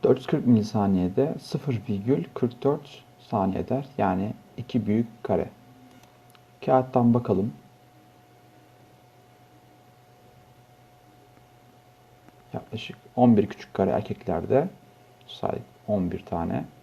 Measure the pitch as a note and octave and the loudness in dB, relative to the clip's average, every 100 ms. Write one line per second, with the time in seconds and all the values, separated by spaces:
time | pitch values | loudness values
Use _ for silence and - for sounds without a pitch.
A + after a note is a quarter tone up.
0 | - B2 - D#3 B2 A#2 G2+ G#2+ G2+ F#2+ | 4 2 2 0 4 4 4 0 2 2
1 | F2+ G#2 C#3 - - D3 - A#2 - G2+ | 2 0 0 -2 -8 -8 -4 -6 -4 -6
2 | G#2 D3 E3+ - B2 A#2 - D#3 - - | 0 0 -2 -4 -4 0 -2 -2 -6 -20
3 | - - - A2 F#2+ F#2+ F2+ - - - | -20 -20 -6 -2 0 -2 -4 -4 -4 -2
4 | G2+ F#2 G2 - - - A#2+ - G#2+ G#2+ | 0 0 -4 -8 -16 -14 -4 -4 0 0
5 | A#2 - - F#2 - - - - - - | 0 -6 -2 -2 -2 -12 -20 -20 -20 -20
6 | - - - - _ - - C3 C3 C3 | -20 -20 -20 -20 _ -10 0 2 2 2
7 | A#2+ A#2 A#2+ F#2+ G#2+ - - - - - | 4 4 2 0 0 -6 -20 -20 -20 -20
8 | - _ _ - - - - - - - | -20 _ _ -20 -20 -20 -20 -20 -20 -20
9 | _ _ _ _ - - - - - - | _ _ _ _ -20 -20 -20 -20 -20 -20
10 | _ - - - - - - - - - | _ -20 -20 -20 -20 -20 -20 -20 -20 -20
11 | - - G4+ - _ - - - _ _ | -20 -20 -20 -20 _ -20 -20 -20 _ _
12 | - - - - - - - A2 - - | -20 -20 -20 -20 -12 -12 -10 -12 -12 -16
13 | - - B2 A2 G#2 - - - F#2+ - | -12 2 6 6 4 -4 -14 -2 0 0
14 | - - - E2 F2 C3 F3 - - - | -2 -10 -6 -6 0 0 0 -6 -20 -20
15 | - _ - - - - - - - G#2 | -20 _ -20 -8 -6 -6 -10 -18 -4 -2
16 | F2+ - - F2 E2+ F2+ - - | -2 -6 -8 -6 -4 -6 -8 -16